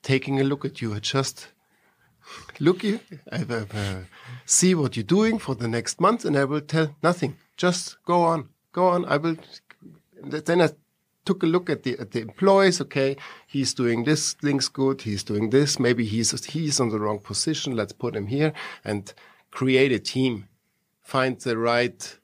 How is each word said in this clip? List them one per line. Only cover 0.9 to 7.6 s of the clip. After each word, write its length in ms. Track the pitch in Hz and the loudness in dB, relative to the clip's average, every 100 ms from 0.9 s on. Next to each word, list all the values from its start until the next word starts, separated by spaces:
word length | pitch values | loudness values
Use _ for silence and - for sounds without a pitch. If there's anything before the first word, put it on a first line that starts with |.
I 60 | 104 | -4
just 480 | - 156 165 - - _ _ _ _ _ _ _ - - - - | -2 -2 -2 -8 -20 _ _ _ _ _ _ _ -20 -20 -20 0
look 240 | 151 180 | 2 2
you, 160 | 214 220 _ 151 - | 0 -2 _ -20 -10
I, 120 | - - | -6 -4
uh, 160 | 117 104 | -6 -6
uh, 220 | 107 98 95 90 - - 123 - | -6 -4 -6 -12 -20 -18 -16 0
see 300 | - 185 175 | 4 4 4
what 200 | 135 117 | 0 -2
you're 80 | |
doing 360 | 101 185 220 220 | 0 4 4 0
for 160 | - 113 | -4 -4
the 120 | 117 | -2
next 340 | 117 117 - | -2 -4 2
month, 240 | 180 233 185 | 2 2 0
and 120 | 139 | 0
I 80 | 135 | 0
will 160 | 147 | -2
tell 340 | 147 156 156 - | -2 0 0 0
nothing. 360 | 160 175 143 - _ | 0 0 -4 -6 _
Just 400 | - | -2